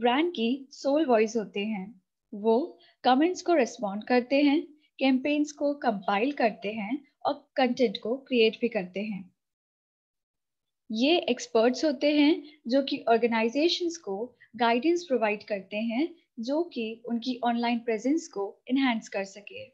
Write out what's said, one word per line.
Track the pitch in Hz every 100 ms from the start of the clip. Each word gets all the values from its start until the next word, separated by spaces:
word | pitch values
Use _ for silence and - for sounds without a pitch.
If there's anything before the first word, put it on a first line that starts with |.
brand | 240 269 349
की | 349 233 277 269
soul | - 277 294 294
voice | 220 220 226
होते | 196 202 214
हैं। | 208 196 - _ _ _
वो | 208 220 226 349 - _ _
comments | 247 254 339 359
को | -
respond | 330 233 - 208 202
करते | - 247 240 277
हैं, | 294 302 - - _ -
campaigns | 269 254 294 294 294
को | - 285 285
compile | 262 196 - 202 262
करते | 285 233 226 202
हैं | 220 202 294 - _ 269
और | 285 _ -
content | 254 247 233 196
को | 214 269 -
create | 247 220 214
भी | 233
करते | 214 185 190
हैं। | 214 185 180 _ _ _ _ _ _ _ _ _ _ _ _ _ _ _ -
ये | 220 269 349 349
experts | 254 - 226 233 247
होते | 311 262 294
हैं | 294 285 370 - - 226
जो | 269
कि | 269 262 -
organizations | 226 233 226 233 277 339 349 339 -
को | - 196 247 _ _ 220
guidance | 233 240 311 349
provide | - 240 214 208 -
करते | 202 196 208
हैं | 233 226 339 - _ -
जो | 226 302
कि | 339 247 220 226 -
उनकी | 233 254 247
online | 240 233 233 240
presence | 233 220 254 320 -
को | 392 196 - -
enhance | 269 269 226 -
कर | 202
सके। | 190 208 202 196 -